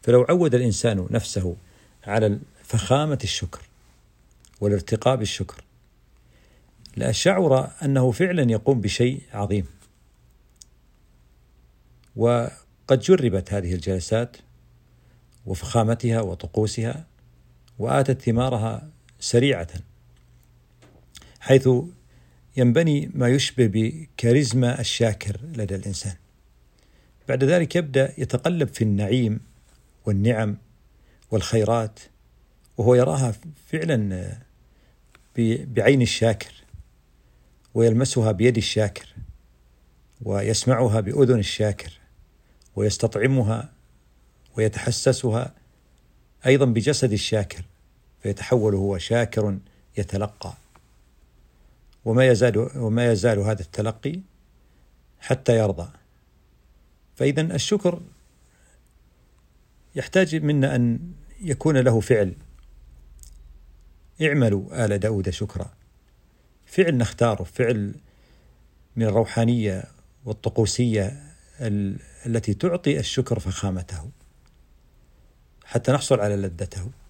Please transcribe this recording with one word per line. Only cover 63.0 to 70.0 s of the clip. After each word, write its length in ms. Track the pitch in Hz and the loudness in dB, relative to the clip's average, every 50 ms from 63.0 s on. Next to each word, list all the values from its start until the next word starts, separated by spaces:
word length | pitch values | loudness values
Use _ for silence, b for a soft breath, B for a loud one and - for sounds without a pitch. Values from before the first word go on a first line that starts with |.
| - - - - - - - - - - - - - - - - - - _ _ _ - _ - | -20 -20 -20 -20 -20 -20 -20 -20 -20 -20 -20 -20 -20 -20 -20 -20 -20 -20 _ _ _ -20 _ -2
اعملوا 640 | 156 151 143 147 123 110 101 98 92 - - 117 117 | -2 0 2 2 2 2 2 0 -4 -6 -4 -2 -2
آل 120 | 104 101 101 | 0 0 0
داود 300 | 92 110 113 98 92 95 | 0 -2 -2 -2 -2 -4
شكرا، 440 | 85 - 107 104 - - - - - _ _ _ _ _ _ _ _ _ _ _ _ _ _ _ _ _ _ | -4 -4 -8 -8 -6 -10 -10 -10 -14 _ _ _ _ _ _ _ _ _ _ _ _ _ _ _ _ _ _
فعل 320 | _ - - 185 170 151 | _ 0 2 2 2 4
نختاره، 460 | 123 120 - - - 120 117 104 101 95 | 2 0 -2 0 0 2 2 2 -2 -6
فعل 520 | - - - 127 113 123 107 101 101 - - b b b b b b b b b b b b b b _ _ _ _ _ | -12 -4 -2 0 0 0 -2 -2 -6 -8 -14 b b b b b b b b b b b b b b _ _ _ _ _
من 100 | 110 113 | -2 0
الروحانية 800 | 107 98 113 113 - - 117 117 113 120 117 107 104 92 92 - - - - | 2 2 2 0 0 0 0 2 2 2 0 0 -2 -4 -6 -10 -14 -20 -20